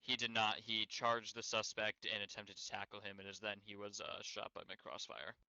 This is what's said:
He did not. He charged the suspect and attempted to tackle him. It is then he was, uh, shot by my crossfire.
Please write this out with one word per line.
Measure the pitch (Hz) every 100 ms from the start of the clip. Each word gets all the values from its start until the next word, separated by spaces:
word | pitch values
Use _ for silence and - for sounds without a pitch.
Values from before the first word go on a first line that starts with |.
He | - 123
did | 120
not. | 113 107 85
He | 113 113 107
charged | - 120 117 104
the | 117
suspect | 113 113 107 - 107 104 -
and | 107
attempted | 101 - 101 98
to | -
tackle | 104 101 107
him. | 101 98
It | 98
is | 98
then | 107 101
he | 101 101
was, | 104 101
uh, | - -
shot | - - -
by | - -
my | 92
crossfire. | - 69 - - 73 -